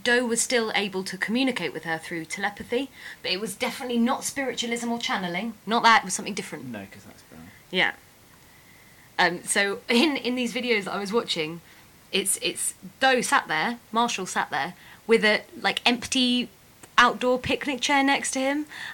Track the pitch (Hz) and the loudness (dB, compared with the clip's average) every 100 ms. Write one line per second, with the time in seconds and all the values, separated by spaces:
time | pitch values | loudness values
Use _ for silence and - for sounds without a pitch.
0 | 240 240 247 233 - 240 220 - 202 190 | 2 2 2 0 2 0 2 0 -2 -4
1 | 190 190 - 233 269 247 170 156 165 160 | -6 -4 -2 2 2 0 -4 -4 -4 -4
2 | - 170 160 - 202 190 - 240 277 - | -4 -8 -8 -4 -4 -6 -4 -4 -4 -10
3 | - - - 185 220 - 240 - 254 240 | -18 -10 -4 -4 -4 -4 -6 -4 -2 2
4 | 233 - - - 262 - 233 233 233 233 | 2 2 -4 -4 -4 -4 -4 -4 -2 -2
5 | 247 220 180 175 226 - - 226 214 214 | -2 -2 -2 -4 -6 -8 -2 4 6 6
6 | 190 - 185 202 - 156 139 107 98 - | 4 -4 -6 -8 -8 -10 -10 -10 -12 -16
7 | - - - 80 82 - - 185 123 - | -20 -20 -20 -20 -20 -20 -6 0 0 -2
8 | - - - - - - - - - - | -14 -20 -20 -20 -20 -20 -20 -20 -20 -20
9 | - - 180 180 - 214 202 202 - 240 | -8 0 0 0 -2 0 0 -2 2 4
10 | 320 269 233 247 240 233 247 220 190 196 | 4 2 -2 -2 -2 -2 0 0 0 -4
11 | 196 226 - 175 156 170 - - - - | -2 -2 0 -2 -4 -8 -16 -20 -20 -20
12 | - 190 202 - 170 - - - 185 - | -4 -2 0 -2 -2 -4 -6 -6 -12 2
13 | 262 254 196 - - 156 190 240 - 220 | 4 4 4 0 2 0 0 -4 -4 0
14 | 240 - 180 214 - 143 151 - - - | 0 -2 -4 -4 -2 -2 -4 -8 -18 -10
15 | - 226 214 208 - - 196 - 233 240 | 2 4 6 4 0 -4 -4 0 0 0
16 | - 269 247 247 240 - - - - - | 0 0 2 2 -2 -8 -20 -20 0 4
17 | 240 214 247 254 - 262 - 254 - 285 | 6 4 0 0 0 -2 -2 -2 2 4
18 | 269 277 - 269 262 294 294 - - | 4 2 0 -2 0 -2 -4 -10 -12